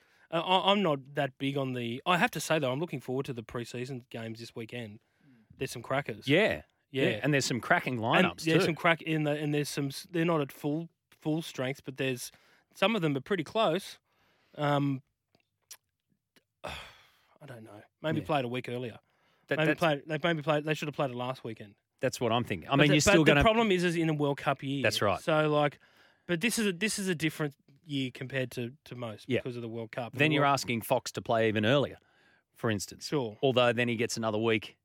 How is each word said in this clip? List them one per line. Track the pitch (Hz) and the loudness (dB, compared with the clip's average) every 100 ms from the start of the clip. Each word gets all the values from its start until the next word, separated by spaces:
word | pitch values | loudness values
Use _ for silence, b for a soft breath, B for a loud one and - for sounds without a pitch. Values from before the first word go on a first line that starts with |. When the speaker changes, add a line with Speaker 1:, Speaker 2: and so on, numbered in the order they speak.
| b b b | b b b
Speaker 1:
uh, | 165 | -4
I, | 170 185 185 | 2 4 6
I'm | 208 | 6
not | 175 143 131 | 4 0 -2
that | 143 139 - | -4 -4 -2
big | 135 139 | -2 0
on | 131 | -2
the, | 123 117 123 | -2 -4 -4
I | 175 180 | 2 2
have | 240 | 2
to | 156 | 0
say, | - 160 | 0 2
though, | 131 | 2
I'm | 135 | -2
looking | 175 139 | -4 -6
forward | - 131 139 | -4 -4 -4
to | |
the | 117 | -8
preseason | 110 123 117 123 127 127 - | -8 -10 -8 -8 -8 -10 -10
games | 120 113 110 | -10 -10 -10
this | 117 123 | -12 -12
weekend. | 113 123 110 107 b b b b b - | -12 -10 -12 -16 b b b b b -10
There's | 135 | -8
some | 123 | -8
crackers. | 110 135 135 104 131 | -4 -2 -2 -6 2
Speaker 2:
Yeah. | 156 196 76 - _ _ | 4 4 0 -8 _ _
Speaker 1:
Yeah. | 131 135 | -2 0
Speaker 2:
Yeah, | 104 | 0
and | 135 | 0
there's | 139 | 2
some | - 123 | 2 -2
cracking | - 175 - | 0 0 0
Speaker 1:
And | 123 | -4
Speaker 2:
lineups | 113 165 185 - | 0 2 2 0
Speaker 1:
there's | 160 - | 2 4
Speaker 2:
too. | 185 | 4
Speaker 1:
some | |
crack | 156 175 165 | 2 0 0
in | 165 156 | 0 -2
the, | 151 | 0
and | 147 151 | 0 0
there's | 147 143 | 0 -2
some | - 139 | -4 -4
s-, | - - | -6 -6
they're | 165 | 0
not | 165 160 | 2 2
at | 135 | 0
full, | - 147 156 170 _ _ _ | -4 -4 -4 -6 _ _ _
full | 156 156 | -2 -2
strength, | - - 127 139 | -4 -6 -6 -6
but | - 135 | -10 -4
there's, | 135 127 - b b b b | -4 -4 -8 b b b b
some | - 196 226 | -2 0 2
of | |
them | 160 135 | 0 0
are | |
pretty | - 196 | -2 -4
close. | 151 220 202 180 - - _ _ _ _ _ - | -2 0 0 0 -6 -20 _ _ _ _ _ -4
Um, | 147 143 143 131 | 0 0 0 -4
<sighs> | _ _ _ _ _ _ _ - _ _ _ _ _ _ _ _ | _ _ _ _ _ _ _ -20 _ _ _ _ _ _ _ _
I | - - - - _ _ _ _ 143 | -12 -12 -16 -20 _ _ _ _ -20
don't | 120 | -18
know. | 110 104 - _ | -18 -20 -20 _
Maybe | 156 156 | -4 -2
Speaker 2:
Yeah. | 143 | 0
Speaker 1:
play | 147 | -2
it | |
a | 120 | -2
week | 127 123 | -6 -6
earlier. | 120 123 - _ _ _ _ - | -8 -8 -12 _ _ _ _ -4
Speaker 2:
That, | 143 | 0
Speaker 1:
Maybe | 156 | 2
Speaker 2:
that's | 147 | 2
Speaker 1:
play, | 165 143 - | 2 0 -4
they | 156 | -2
maybe | 170 160 | 0 0
play, | 143 147 | 0 0
they | 151 | 0
should | 156 151 | -4 -4
have | 147 | -4
played | 139 | -4
it | 120 | -2
last | 123 131 | -6 -6
weekend. | 117 113 107 - _ - | -10 -12 -16 -20 _ -2
Speaker 2:
that's | 127 - | -2 0
what | 117 | 2
I'm | 120 | 2
thinking. | 117 95 - | 0 -4 2
I | |
Speaker 1:
But | 139 | 4
Speaker 2:
mean, | 147 | 6
Speaker 1:
the, | |
Speaker 2:
you're | 147 | 6
still | 202 | 6
Speaker 1:
but | 196 | 6
the | 151 | 8
Speaker 2:
gonna | 143 | 6
Speaker 1:
problem | 220 220 226 | 6 4 2
is, | 180 | 2
is | 175 165 | 2 2
in | 160 | 0
a | |
World | 151 143 143 | 2 0 0
Cup | 147 135 | -2 -2
year. | 139 139 | -2 0
Speaker 2:
That's | 117 - | 0 2
right. | 104 87 | 0 0
Speaker 1:
So, | - 156 151 | 0 2 2
like, | 147 147 - b b b b - | 2 0 -2 b b b b -6
but | 175 | -2
this | 233 233 | -2 0
is | 208 | -2
a, | |
this | 170 208 208 | -2 -4 -4
is | 190 | -4
a | |
different | 160 156 - 147 - _ _ 156 | -2 -2 -2 -6 -6 _ _ -8
year | 139 131 | -4 -4
compared | - 127 135 123 | -6 -8 -6 -4
to, | - 120 143 - | -6 -10 -10 -18
to | 123 | -12
most | 120 107 - | -12 -12 -4
Speaker 2:
Yeah. | 117 | -2
Speaker 1:
because | 135 120 | -2 -10
of | |
the | 117 | -10
World | 117 110 | -10 -10
Cup. | - 117 | -10 -8
Speaker 2:
Then | - 156 | 0 2
Speaker 1:
The | |
Speaker 2:
you're | 147 | 4
Speaker 1:
World | 143 | 2
Speaker 2:
asking | 139 - 117 | 2 0 -4
Fox | - 127 - | 0 0 0
to | - | -8
play | 101 113 113 | 0 2 2
even | 107 | 2
earlier, | 107 143 98 - b b b b b - | 2 2 0 -6 b b b b b -4
for | 120 | -2
instance. | 104 - - - | -2 -4 -12 -6
Speaker 1:
Sure. | 151 113 104 | -4 -4 0
Speaker 2:
Although | 135 123 123 | 2 4 4
then | 117 120 | 4 0
he | 117 | 0
gets | 113 117 | -2 -2
another | 113 107 | -2 0
week | 117 113 - _ | 2 0 -2 _